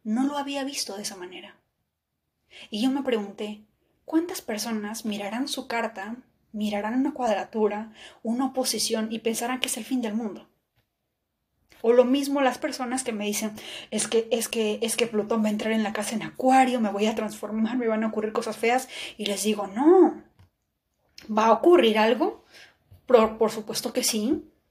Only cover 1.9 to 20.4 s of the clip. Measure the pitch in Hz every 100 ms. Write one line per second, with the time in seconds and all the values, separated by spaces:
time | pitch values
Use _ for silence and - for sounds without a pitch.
1.9 | _ _ _ _ _ _ - - 214 262
2.9 | 277 262 226 196 - 214 208 - _ _
3.9 | _ - 320 349 381 - 214 233 214 208
4.9 | 226 220 202 202 226 285 262 - 233 214
5.9 | 196 208 247 - _ _ 208 214 208 214
6.9 | 254 285 - 240 190 190 220 208 208 220
7.9 | - - - 220 247 262 262 247 214 -
8.9 | 226 220 220 226 220 240 254 - 240 220
9.9 | 262 220 214 220 165 - _ _ _ _
10.9 | _ _ _ _ _ _ _ _ - 226
11.9 | 247 247 277 277 277 262 247 302 262 240
12.9 | 262 247 214 208 208 214 214 - - -
13.9 | 214 - 226 226 233 - 233 214 208 226
14.9 | - 226 214 208 226 214 208 220 220 208
15.9 | 214 208 226 160 - 254 262 254 247 214
16.9 | 196 214 226 214 - 208 220 226 254 233
17.9 | 220 220 220 214 233 226 208 226 247 247
18.9 | - - - 202 196 214 208 196 214 302
19.9 | 370 302 - - _